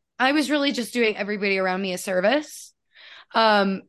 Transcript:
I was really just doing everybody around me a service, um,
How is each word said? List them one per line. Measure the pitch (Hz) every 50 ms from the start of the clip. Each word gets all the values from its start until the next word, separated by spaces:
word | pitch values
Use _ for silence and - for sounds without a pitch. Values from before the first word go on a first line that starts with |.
| _ _ _ -
I | 240 262 285
was | 311 285 233
really | 302 294 277 285
just | 214 240 226 - -
doing | 240 233 220 202
everybody | - 208 196 208 202 202 202 196
around | 190 190 185 185 185
me | 196 190 180
a |
service, | 180 - 202 185 180 180 214 262 302 302 - - - - - _ _ _ _ _ - - - - - - _ -
um, | 226 226 220 208 208 196 196 190 185 -